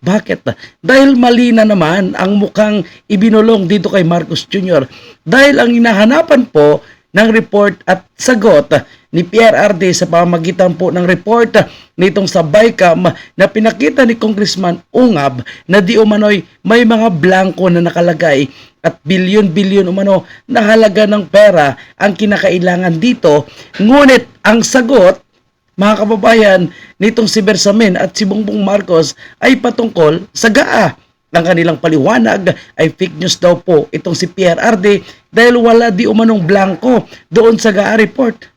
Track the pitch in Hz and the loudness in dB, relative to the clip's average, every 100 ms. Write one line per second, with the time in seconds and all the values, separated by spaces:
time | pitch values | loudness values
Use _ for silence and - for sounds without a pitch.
0 | - 208 - - - - - _ - 269 | -2 -4 -4 -8 -6 -10 -14 _ 0 2
1 | 277 262 240 240 247 226 214 202 156 180 | 4 4 2 2 2 2 2 2 0 -2
2 | 190 196 185 202 202 - 214 208 170 - | -4 -4 -2 -2 -2 -2 -2 -2 -6 -14
3 | _ 208 220 220 220 226 180 208 170 190 | _ 0 2 2 2 0 0 -2 0 -2
4 | 170 170 175 170 - 196 185 160 131 - | 0 -2 -4 -10 -8 -8 -2 -2 -2 -12
5 | - - - 233 277 277 240 240 233 202 | -20 -18 -2 2 2 2 0 2 2 2
6 | 214 294 330 285 247 151 147 147 - - | 2 2 0 0 0 2 2 2 -4 -20
7 | _ 185 220 220 196 208 202 180 - 185 | _ 0 2 0 0 0 0 -2 -6 -6
8 | - _ - 247 214 160 - 147 - _ | -6 _ -2 0 2 2 2 -2 -4 _
9 | _ 156 175 208 226 127 202 185 185 175 | _ -6 -2 2 2 2 0 0 -2 -2
10 | 170 170 175 170 165 180 185 175 180 170 | -2 0 0 -2 -4 -2 -2 0 -4 -2
11 | 175 180 - 233 233 226 - - _ - | -2 -2 -2 0 0 0 -2 -6 _ -2
12 | 185 190 190 185 160 160 233 226 180 170 | -2 0 -2 -2 0 2 2 2 0 2
13 | 180 - - - 190 - 220 - 277 - | -2 -4 -14 -2 -2 0 -2 -2 -4 0
14 | 240 226 220 202 208 - 185 170 _ - | 0 0 -4 -4 -4 -4 -4 -6 _ 0
15 | 247 175 139 127 - - - 190 185 226 | 2 2 -2 -4 -14 -18 -2 0 2 2
16 | 220 208 214 202 - _ - 226 240 226 | 2 2 0 0 -4 _ -2 2 2 2
17 | 226 175 180 185 190 160 185 175 170 - | 0 0 0 2 0 -2 0 0 -2 -2
18 | 175 160 165 139 139 - - _ 165 - | -2 0 0 0 -2 -8 -20 _ -8 -6
19 | 143 185 185 208 202 160 196 196 180 185 | -4 -2 0 0 0 0 0 0 0 -2
20 | 196 190 - - _ 240 208 220 220 190 | 0 -2 -4 -20 _ -2 2 2 2 2
21 | 208 208 175 202 208 175 143 127 - _ | 0 -2 0 4 4 4 0 -4 -14 _
22 | 202 180 208 202 196 180 180 180 180 165 | -4 -2 -2 0 -2 -2 -2 -2 -2 -2
23 | 233 240 170 143 - - - - 202 269 | -2 0 0 0 -2 -16 -20 -2 2 4
24 | 285 254 - _ - 226 - 262 240 269 | 4 4 0 _ -2 0 0 -2 0 2
25 | 185 190 _ _ _ _ _ - 202 208 | 2 2 _ _ _ _ _ -4 -2 0
26 | 208 220 233 233 208 190 170 - - _ | -2 -2 0 2 2 2 -2 -8 -20 _
27 | 202 226 214 220 196 196 208 202 226 175 | -4 -2 -2 -2 -2 -2 -2 0 0 0
28 | 185 - 202 202 208 214 196 202 185 170 | -4 -4 -4 -4 -6 -4 -2 -2 -2 -2
29 | 156 - - _ - 262 247 240 233 214 | -2 -6 -20 _ -2 0 -2 -4 -6 0
30 | 156 165 190 - 226 214 302 - 185 - | 0 0 -8 -4 0 0 0 -2 -2 -4
31 | _ _ _ 170 170 175 170 156 165 160 | _ _ _ -4 0 0 0 -2 -2 0
32 | 139 240 226 202 180 - - - 160 - | 0 0 0 0 -2 -4 -10 -4 -4 -2
33 | 185 151 180 - 180 170 - 160 147 151 | -8 -6 -6 -2 0 0 0 0 0 -8
34 | 185 165 180 - 185 170 214 226 202 202 | -6 -6 -6 -2 -2 0 0 0 0 0
35 | - - _ 202 240 240 233 233 233 185 | -4 -20 _ 0 2 4 2 2 0 -2
36 | 220 214 226 220 165 196 196 185 240 240 | -2 0 2 0 0 0 0 -2 0 -2
37 | - - _ 175 226 226 226 208 196 220 | -2 -18 _ 2 2 2 0 -2 -2 0
38 | 214 - 247 226 - | -2 -2 -4 -4 -16